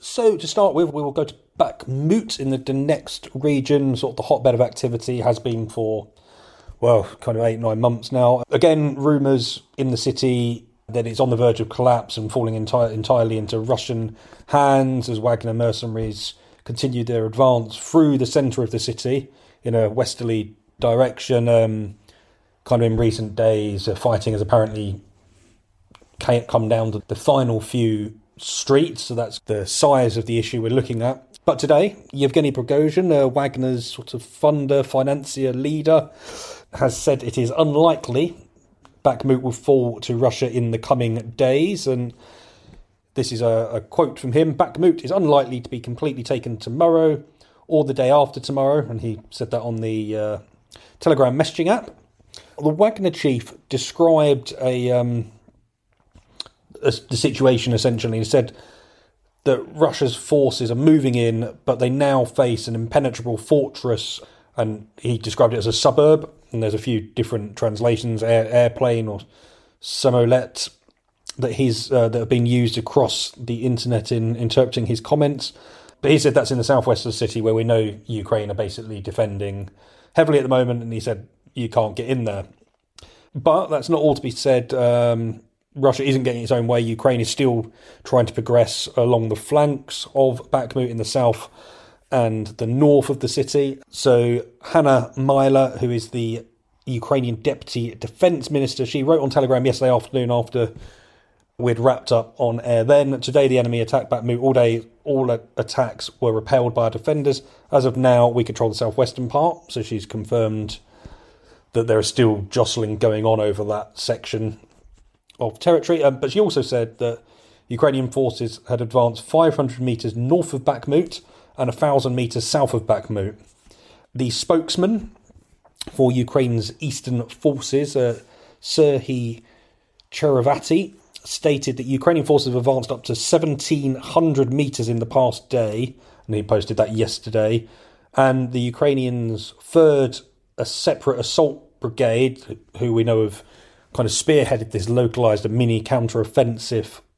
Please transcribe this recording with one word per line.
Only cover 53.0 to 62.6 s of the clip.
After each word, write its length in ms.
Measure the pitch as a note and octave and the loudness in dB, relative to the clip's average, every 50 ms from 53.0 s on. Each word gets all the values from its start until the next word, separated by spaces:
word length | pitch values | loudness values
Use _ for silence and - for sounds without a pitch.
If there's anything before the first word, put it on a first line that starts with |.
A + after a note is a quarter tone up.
| G3 F3+ | -4 -4
chief 420 | D#3 - - C#3+ C3 A#2 A2+ - - - _ - | -2 0 -2 0 0 -2 -4 -10 -18 -20 _ -6
described 840 | - C3 - - - - E3+ E3 D#3+ D#3 D3+ D3 C#3+ B2+ A#2+ - - - | -6 -6 -6 -4 0 2 4 4 6 4 4 4 2 0 -2 -12 -10 -4
a, 300 | C3 B2+ B2+ B2 B2 B2 | -4 -2 -2 -2 0 0
um, 400 | B2 B2 A#2+ B2 A#2+ A#2 A2 A2 - _ _ _ _ _ _ _ _ _ _ _ _ _ _ _ _ - _ _ _ - - - _ _ _ _ - - | 0 0 0 0 -2 -4 -6 -8 -12 _ _ _ _ _ _ _ _ _ _ _ _ _ _ _ _ -20 _ _ _ -20 -20 -20 _ _ _ _ -10 -2
a, 100 | - C#3 - - - - | -2 -2 -2 -2 -6 -6
the 60 | B2 | -4
situation 560 | A#2+ - C#3+ A#2 A#2 C3+ C3 B2+ A#2+ - B2+ | -2 -2 -2 0 2 2 4 4 2 0 0
essentially 460 | A#2+ G#2+ - B2+ A#2 A2+ - A#2 A2 A2+ | 0 0 0 0 -2 -2 -4 -4 -4 -4
and 80 | A2 | -4
said 300 | A2 - C3+ A#2 A#2 - - - - - _ _ _ _ _ _ _ _ _ _ _ _ _ - | 0 2 0 0 0 -6 -18 -20 -20 -20 _ _ _ _ _ _ _ _ _ _ _ _ _ -2
that 140 | C#3+ - - - - - | 0 0 0 -2 -6 -2
Russia's 400 | D3+ D#3+ D3+ - - D3 B2 A#2 | 0 0 0 2 0 -2 -2 -2
forces 560 | - - - D3+ D3 C#3 B2+ A#2+ - B2+ A2+ | -4 -4 0 2 2 2 2 0 -2 -4 -4
are 40 | A#2 | -2
moving 400 | A#2+ C#3+ D#3+ D#3 D#3 C3 C3 B2 | 2 4 4 6 6 4 2 0
in, 420 | B2 A#2 A#2 A2+ A2+ A#2+ A2+ - - - | 2 0 0 0 -2 -4 -6 -10 -8 -2
but 140 | - B2+ A2 | -2 0 0
they 100 | B2 B2+ | 0 0
now 380 | C3 C#3 C#3+ C#3 C#3 C3 B2 | 0 2 2 2 2 2 0
face 420 | A#2 - - C3+ B2 A#2 A2+ | 0 2 0 2 2 2 -2